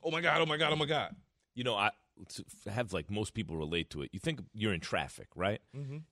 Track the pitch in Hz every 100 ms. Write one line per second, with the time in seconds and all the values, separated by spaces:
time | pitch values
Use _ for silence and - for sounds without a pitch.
0 | 165 160 170 151 160 151 156 151 151 151
1 | 98 - - _ _ - 123 104 104 -
2 | _ - 95 - - - - 107 117 92
3 | 78 104 104 - 85 82 76 85 82 76
4 | 69 98 165 151 90 110 107 90 - 92
5 | 67 - - - 92 104 _ 135 139 147
6 | 156